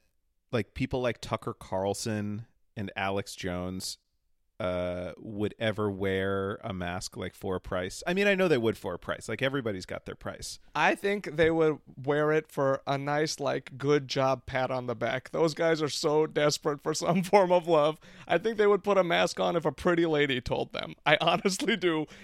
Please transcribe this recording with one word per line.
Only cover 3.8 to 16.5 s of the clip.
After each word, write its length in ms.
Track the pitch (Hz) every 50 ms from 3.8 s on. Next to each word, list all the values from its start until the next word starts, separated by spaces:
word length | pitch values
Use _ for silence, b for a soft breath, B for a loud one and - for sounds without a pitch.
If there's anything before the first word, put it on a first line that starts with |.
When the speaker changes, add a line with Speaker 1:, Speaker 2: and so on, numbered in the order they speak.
| 92 - - - _ _ _ _ _ _ _ _ _ _ _ -
Speaker 1:
uh, 520 | - 90 90 90 90 90 90 90 90 87 - -
would 360 | - 113 107 101 104 98 - -
ever 280 | 113 110 101 107 107 104
wear 680 | 98 92 98 95 95 95 95 98 98 98 98 98 110 - -
a 80 | 120 98
mask, 440 | 90 90 87 87 92 - - -
like, 180 | - 95 92 -
for 200 | - - 98 92
a 60 | 92
price? 420 | - - 98 90 92 95 - - - 175
I 60 | 175
mean, 120 | 190 202
I 80 | 202 202
know 140 | 185 190 175
they 100 | 151 123
would 180 | 113 110 107
for 160 | - - 98 87
a 60 | -
price. 300 | - - - - - -
Like, 120 | 113 -
everybody's 460 | 131 135 131 143 113 110 101 92 90
got 180 | - - - -
their 120 | 101 98
price. 420 | - - 104 90 - - - - - - - -
Speaker 2:
I 220 | 147 160 190 233
think 400 | - - 202 202 208 - 170 147
they 140 | 156 165 160
would 280 | 165 165 160 156 151 - _ - - - 123
wear 300 | 139 143 147 151 151 156
it 160 | 156 151 -
for 320 | - 151 139 135 135 - -
a 120 | - 143 135
nice, 400 | 139 143 147 147 156 151 - -
like, 400 | 143 131 131 139 - - 139 123
good 300 | 131 143 147 147 135 123
job 380 | - 139 135 135 135 123 -
pat 240 | - 135 131 127 127 131
on 140 | 127 123
the 100 | 123 120
back. 340 | 110 120 117 127 131 - -
Those 240 | - 156 160 165 147
guys 260 | - 170 165 160 151
are 80 | 156 143
so 380 | - - - 151 147 156 156
desperate 560 | 156 - 151 147 151